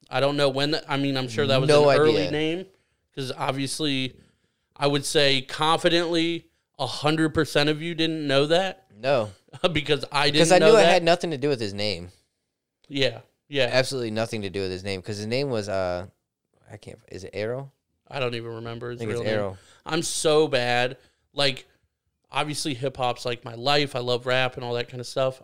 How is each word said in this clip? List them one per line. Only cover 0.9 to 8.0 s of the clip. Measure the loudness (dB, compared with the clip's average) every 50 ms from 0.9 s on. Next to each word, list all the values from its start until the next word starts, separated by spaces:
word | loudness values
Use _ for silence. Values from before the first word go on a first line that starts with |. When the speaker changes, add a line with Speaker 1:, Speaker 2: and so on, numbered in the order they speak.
| -4 -2
Speaker 1:
mean, | -2 -2 -2 -2
I'm | -4 -4
sure | -4 -2 0
that | 2 2 2
was | 4 6
Speaker 2:
No | 6 6 8 6
Speaker 1:
an | 6 6
early | 6 4 4 2
Speaker 2:
idea. | 0 0
Speaker 1:
name, | -2 -2 -2 -2 -2 -4 -6 -10 _ _ _ _ _ _ _ _ _
'cause | -10 -8 -8 -6 -4
obviously | -4 -2 -2 -2 -4 -4 -4 -4 -2 -2 -2 -2 -4 -6 -8 -14 _ _ _ _ _ _ _ _ _ _ _
I | -2 0 2
would | 2 0 0
say | 0 2 4 4 4 4 2
confidently | 0 -4 -4 0 2 2 2 4 4 2 2 2 2 2 0 0 0 0 -2 -6 -8 _ _ _ _ _ _ -8
a | -8 -6
hundred | -6 -2 0 0 2 2 2 2 2
percent | 0 0 0 2 2 2 2
of | 0 -2
you | -4 -6 -4
didn't | -2